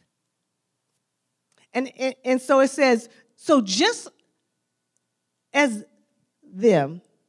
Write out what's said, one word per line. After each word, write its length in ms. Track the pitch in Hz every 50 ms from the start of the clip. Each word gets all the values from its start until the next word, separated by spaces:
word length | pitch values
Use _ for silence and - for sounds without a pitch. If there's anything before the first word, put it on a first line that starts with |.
| _ _ _ _ _ _ _ _ _ _ _ _ _ _ _ _ _ _ _ _ _ _ _ _ _ _ _ _ _ _ _ _ _ _
And, 180 | - 240 269 247 - -
and, 160 | 254 262 262 _ -
and 180 | 247 262 254
so 180 | 254 - 277 269
it 80 | 269 269
says, 400 | - 311 277 262 233 226 - - _ _ _ _ _
"So 240 | _ - - 302 269
just 480 | 208 190 185 226 349 453 466 - - - _ _ _ _ _ _ _ _ _ _ _ _ _ _ _ _ _ _ _ _ _ _ _ _ _ _ _ _
as 320 | - 277 294 254 214 208 214 _ _ _ _ _ _ _ _ _ _ _
them, 580 | _ 247 190 185 226 226 190 156 139 139 165 180 _ _ _ _ _